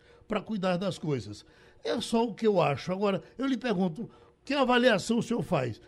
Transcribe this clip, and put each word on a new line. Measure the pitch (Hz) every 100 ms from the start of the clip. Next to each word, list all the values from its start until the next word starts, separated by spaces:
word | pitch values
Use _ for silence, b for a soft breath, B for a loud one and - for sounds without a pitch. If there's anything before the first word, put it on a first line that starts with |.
| b b b
pra | 208
cuidar | 196 220 185 175
das | 190 -
coisas. | 156 135 101 104 - b b b
É | 453 269
só | - 226
o | 233
que | 190 220
eu | 190
acho. | 143 135 -
Agora, | 185 208 190 B B
eu | 269
lhe | 254
pergunto, | 254 185 190 165 220 B B B
que | -
avaliação | 277 247 247 247 196 - 233
o |
senhor | - 240
faz? | 151 160 127 104